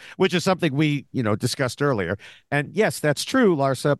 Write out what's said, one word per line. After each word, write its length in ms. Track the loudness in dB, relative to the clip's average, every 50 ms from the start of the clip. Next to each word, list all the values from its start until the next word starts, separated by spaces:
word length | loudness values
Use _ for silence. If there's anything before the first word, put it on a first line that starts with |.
| -20 -10 -4
which 180 | 0 0 0 0
is 80 | 0
something 320 | 0 0 0 0 0 -2 0
we, 320 | 0 0 0 0 -2 -6 _
you 100 | -4 -2
know, 140 | 0 0 0
discussed 440 | 0 -2 -2 -2 -2 -4 -4 -2 -2
earlier. 380 | 0 0 0 0 -2 -2 -4 -6 -8 -14 -20 -20 _ -4
And 240 | -4 -4 -4 -2 -2
yes, 240 | 0 0 0 0 -2
that's 260 | -2 -2 -2 -2 -2
true, 300 | -2 2 4 4 4 4
Larsa, 420 | 4 2 0 0 0 0 -2 -2 -2